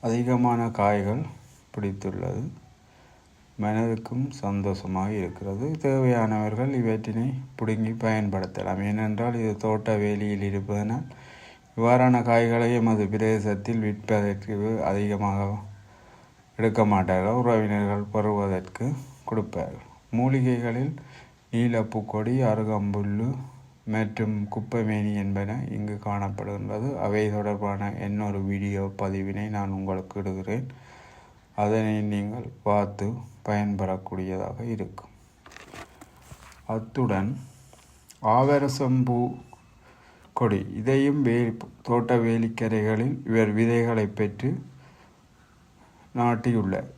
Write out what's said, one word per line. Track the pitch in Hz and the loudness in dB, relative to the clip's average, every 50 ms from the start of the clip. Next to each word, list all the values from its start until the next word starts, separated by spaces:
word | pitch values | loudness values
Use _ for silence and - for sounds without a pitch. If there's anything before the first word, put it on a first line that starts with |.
| - 120 | 0 0
அதிகமான | 113 120 120 123 127 120 123 123 117 117 117 113 113 - | 0 0 2 2 2 4 4 4 4 2 0 -2 0 2
காய்கள் | 101 101 104 101 95 101 107 135 156 - - - - - - - - _ - | 2 4 4 4 2 0 0 -2 -4 -6 -10 -18 -20 -20 -20 -20 -20 _ -10
பிடித்துள்ளது, | - 104 98 98 98 - 98 95 95 87 90 92 95 123 160 - - - - - _ - - - - - - - - _ - - _ - - - - 104 | -6 -4 -4 -6 -4 -6 -6 -6 -4 -4 -4 -4 -4 -6 -8 -10 -14 -20 -20 -20 _ -20 -20 -20 -20 -20 -20 -20 -20 _ -20 -20 _ -20 -20 -8 -4 -2
மனதுக்கும் | 107 107 110 113 117 113 107 - - 120 127 135 143 - - | 0 0 2 0 0 0 -2 -4 -6 -4 -4 -4 -4 -4 -6
சந்தோஷமாக | - 101 101 101 95 101 95 95 - 95 95 92 95 101 110 104 | -6 -4 -2 -2 -2 -2 -2 -4 -4 -4 -2 -2 -2 -2 -2 -2
இருக்கிறது. | 92 90 - - 98 98 98 101 123 151 160 156 - | -4 -6 -6 -8 -8 -6 -6 -4 -4 -4 -4 -2 0
தேவையானவர்கள் | 139 135 135 131 127 123 117 110 110 107 107 107 107 107 107 127 135 135 127 | 2 2 4 4 4 4 4 2 2 0 0 0 -2 -2 -2 -2 0 0 0
இவற்றினை | 117 110 110 107 107 117 104 113 117 135 131 131 - - - - | 2 2 0 0 -2 -4 -2 -2 -2 -2 -4 -6 -8 -12 -8 -6
பிடுங்கி | 117 110 110 107 110 110 113 113 - | -2 -2 0 0 0 -2 -2 -2 0
பயன்படுத்தலாம். | 110 110 107 107 101 98 95 92 92 - - 95 92 95 95 98 104 | 0 0 2 0 0 0 -2 -4 -4 -6 -6 -4 -4 -2 -2 -2 -2
ஏனென்றால் | 104 107 110 107 107 104 117 120 120 120 | 0 0 0 -2 -2 0 -2 -2 0 0
இது | 113 110 104 98 - | -2 -2 -2 -2 0
தோட்ட | 110 107 107 110 117 110 104 | 0 0 0 0 0 0 2
வேலியில் | 104 104 104 101 104 104 104 98 98 101 | 2 0 0 0 -2 -2 -2 -2 -2 -2
இருப்பதனால் | 98 101 98 101 104 104 104 107 113 131 - 131 - - - - - - - - - - - - - | -2 -2 -2 -2 -2 -2 0 -2 -2 -4 -6 -8 -14 -18 -20 -20 -20 -20 -20 -20 -20 -20 -20 -12 -4
இவ்வாறான | - 113 117 123 127 127 127 123 123 123 123 | 2 4 6 6 8 8 6 6 4 4 4
காய்களை | 117 117 117 117 117 117 117 117 120 120 | 4 6 6 4 2 2 4 4 4 4
எமது | 113 113 113 107 104 95 107 | 4 4 4 2 2 0 0
பிரதேசத்தில் | 107 110 110 110 107 101 107 101 98 101 120 117 113 107 | 2 2 4 2 2 2 0 -2 -2 -2 -2 -2 0 0
விற்பதற்கு | 107 104 104 - - 110 104 101 101 101 98 101 - 110 101 104 110 113 107 78 - | -2 -2 -4 -2 0 2 2 2 0 -2 -2 -4 -6 -4 -2 0 0 0 0 0 0
அதிகமாக | 98 101 104 104 104 98 101 101 98 101 101 98 101 104 104 - - - - - - - - - - - - - - _ - - _ - | 0 0 0 0 0 0 0 0 0 0 0 -2 -4 -6 -8 -12 -18 -20 -20 -20 -20 -20 -20 -20 -20 -20 -20 -20 -20 _ -20 -20 _ 0
எடுக்க | 110 113 98 117 110 104 | 2 2 4 4 4 4
மாட்டார்கள், | 101 95 92 87 92 92 92 104 113 123 | 6 4 4 4 2 2 2 2 2 2
உறவினர்கள் | 123 123 120 110 107 104 104 104 101 101 104 101 104 101 101 | 4 4 4 4 2 2 0 0 0 0 0 -2 -4 -2 -2
பெறுவதற்கு | 110 104 107 104 101 101 98 95 92 92 - - - 113 131 151 131 - - - - - - | 0 0 2 0 0 0 0 0 -2 -4 -8 -10 -6 -4 -4 -4 -4 -8 -14 -20 -16 -8 -4
கொடுப்பார்கள். | 113 110 98 - - 90 78 - - - - - - - _ - - 113 | -4 -2 -4 -4 -4 -6 -6 -6 -8 -12 -16 -20 -20 -20 _ -4 -2 0
மூலிகைகளில் | 123 131 131 135 127 127 123 120 117 120 117 123 135 147 156 - - - - - - - - _ _ _ - | 2 2 2 4 4 2 2 2 0 -2 -2 -2 -2 -2 -4 -8 -14 -20 -20 -20 -20 -20 -20 _ _ _ 0
நீலப்பூக்கொடி, | 117 120 120 117 113 110 110 - 110 104 - - 107 107 113 123 131 131 113 | 2 2 4 2 2 0 0 -2 -6 -4 -2 -4 -2 0 0 2 2 2 2
அருகம்புல்லு | 107 107 107 107 110 104 101 101 101 104 101 101 101 104 113 123 135 131 - - - - - - - - _ - 110 | 2 2 0 0 0 0 0 0 0 0 -2 0 -2 0 -2 -2 -4 -6 -8 -14 -18 -20 -20 -20 -20 -16 _ -4 -2
மற்றும் | 110 110 104 110 - 113 107 107 104 101 104 - | -2 -2 -2 -2 -2 -2 -2 0 -2 -4 -4 -4
குப்பைமேனி | 113 104 - - 117 110 110 107 104 104 104 104 101 98 | -6 -6 -4 -2 -2 0 0 0 0 0 0 -2 -2 -2
என்பன | 98 98 98 101 101 110 131 131 131 - | -2 -2 -2 -2 -4 -4 -6 -6 -6 -4
இங்கு | 104 104 104 104 101 - | -4 -4 -6 -6 -6 -6
காணப்படுகின்றது. | 104 101 101 101 98 98 101 101 101 101 101 104 104 104 107 113 139 139 87 92 | -4 -4 -2 -2 -4 -4 -6 -6 -6 -6 -6 -6 -4 -4 -4 -4 -4 -4 -2 -2
அவை | 104 104 107 107 107 104 | 0 2 2 2 2 0
தொடர்பான | 104 101 104 104 98 101 101 101 98 101 101 98 - 101 | 0 0 -2 -2 -2 -2 -2 -2 -2 -4 -4 -4 -6 -4
இன்னொரு | 101 104 104 107 104 101 98 98 98 | -4 -2 -2 -2 -2 -2 -2 -2 -2
வீடியோ | 98 98 101 101 101 98 98 98 98 - | -2 -2 -2 -2 -2 -2 -2 -4 -4 -4
பதிவினை | 101 95 98 98 95 98 98 104 104 107 107 | -4 -2 -2 -2 -4 -4 -4 -4 -4 -4 -4
நான் | 101 101 98 95 95 | -4 -4 -4 -4 -4
உங்களுக்கு | 98 98 95 92 92 - - 101 | -2 -4 -4 -4 -6 -8 -8 -6
இடுகிறேன், | 98 98 95 95 95 - 104 123 131 131 - - - - - - - - - - - - - - _ _ _ - 104 | -4 -4 -4 -4 -4 -4 -4 -4 -6 -8 -12 -16 -20 -20 -20 -20 -20 -20 -20 -20 -20 -20 -20 -20 _ _ _ -2 0
அதனை | 104 107 110 110 107 107 107 104 104 104 | 2 2 2 2 2 0 0 0 0 0
நீங்கள் | 101 101 104 107 123 117 - - - - 104 | -2 -2 -2 -6 -8 -10 -10 -14 -6 0 2
பார்த்து | 104 104 101 98 101 - 101 104 120 135 - - - - - - | 2 2 2 0 -2 -4 -4 -4 -4 -6 -10 -14 -20 -12 -4 -2
பயன்பெறக்கூடியதாக | 104 104 104 104 101 98 98 95 95 95 95 - - 92 92 95 95 95 98 92 95 - 113 117 113 | 0 0 0 0 0 0 0 -2 -2 -4 -6 -8 -6 -6 -4 -4 -4 -4 -4 -6 -6 -8 -6 -6 -4
இருக்கும். | 104 - - 98 - - - - - - _ _ _ _ - - - - - - - - - - - - - - - - - - - - - - - - - 110 | -4 -6 -8 -10 -16 -18 -20 -20 -20 -20 _ _ _ _ -20 -20 -20 -20 -18 -18 -18 -18 -18 -20 -20 -20 -20 -20 -20 -20 -20 -20 -20 -20 -20 -20 -20 -10 -6 -6
அத்துடன் | 113 110 - - 139 127 113 104 95 98 107 135 131 - - - - - - - - - - - - _ _ - _ - 107 110 123 | -6 -6 -6 -2 0 0 2 2 0 0 0 -2 -6 -10 -16 -20 -20 -20 -20 -20 -20 -20 -20 -20 -20 _ _ -20 _ 2 4 6 6
ஆவரசம்பூ | 135 139 147 143 139 139 131 - 139 127 127 127 127 127 123 120 123 - - - - - - - - - - - - - - - - - - - - - _ - | 6 6 4 4 4 2 0 0 2 2 4 4 4 2 2 2 0 -2 -4 -8 -14 -20 -20 -20 -20 -20 -20 -20 -20 -20 -20 -20 -20 -20 -20 -20 -20 -10 _ 0
கொடி, | 127 110 104 98 98 98 - 110 | 2 2 2 2 -2 -4 -6 -4
இதையும் | 107 127 135 139 139 143 143 147 139 120 | 0 2 4 4 4 4 4 4 4 4
வே-, | 113 120 120 113 110 - - - - - - - | 4 4 2 0 0 -4 -10 -16 -18 -16 -2 2
தோட்ட | 120 120 113 120 127 120 117 | 2 2 4 4 4 4 4
வேலிக்கரைகளில் | 117 113 113 113 113 113 - 117 110 110 110 107 107 110 107 117 135 - 127 131 - | 4 2 2 2 0 0 -2 -2 0 2 2 2 2 2 2 2 0 -2 -2 -2 2
இவர் | 113 113 110 104 104 107 | 4 4 4 4 4 2
விதைகளை | 113 113 117 117 117 117 117 110 104 98 98 - | 4 4 4 4 2 2 2 2 0 0 0 -2
பெற்று | 107 101 98 - 123 131 170 - - - - - - - - - - - - _ _ _ _ _ - _ - _ - _ _ _ - - - - - - - 123 | -2 -2 -2 -2 -2 -2 -2 -4 -8 -14 -20 -20 -20 -20 -20 -20 -20 -20 -20 _ _ _ _ _ -20 _ -20 _ -20 _ _ _ -20 -20 -20 -20 -20 -8 -2 2
நாட்டியுள்ளார். | 120 120 120 113 - 123 117 113 98 95 98 98 - - - | 2 2 2 2 2 2 2 2 2 2 0 -2 -4 -6 -14